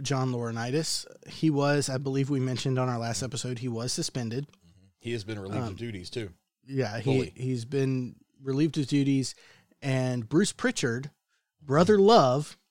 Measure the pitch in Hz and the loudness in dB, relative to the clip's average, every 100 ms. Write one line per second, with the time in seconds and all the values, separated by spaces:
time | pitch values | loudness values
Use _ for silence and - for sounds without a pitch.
0 | 135 135 131 123 117 117 123 147 156 - | -4 -2 0 -2 -4 -6 -2 -2 -2 -6
1 | - - - - 160 143 143 143 135 131 | -8 -18 -16 0 2 4 2 2 0 -2
2 | 135 135 135 139 131 120 139 131 127 117 | -2 0 0 0 0 -2 -2 0 0 -2
3 | 117 113 127 110 123 117 127 113 123 - | -4 -4 -6 -6 -6 -6 -6 -4 -4 -4
4 | - 131 113 123 143 _ _ _ _ _ | -4 -6 -6 -6 -8 _ _ _ _ _
5 | 120 120 98 104 95 107 113 98 117 98 | -8 -6 -6 -8 -6 -6 -6 -8 -8 -10
6 | 87 120 98 - _ _ 131 135 110 110 | -8 -8 -8 -12 _ _ -6 -4 -2 -2
7 | 120 131 120 - 127 123 117 139 135 131 | 0 0 0 -6 -4 -4 -4 -2 0 -2
8 | 123 - _ _ 135 135 160 151 135 143 | -4 -12 _ _ -4 0 0 0 0 2
9 | 139 135 123 - - _ _ _ 139 131 | 4 2 0 -8 -20 _ _ _ -2 0
10 | 127 123 110 156 208 - 262 - 127 117 | 0 -2 0 2 2 0 -2 0 -2 -2
11 | 143 _ _ _ _ _ 139 147 180 208 | -8 _ _ _ _ _ 0 4 6 8
12 | 196 226 131 135 147 - _ | 10 8 8 4 -2 -12 _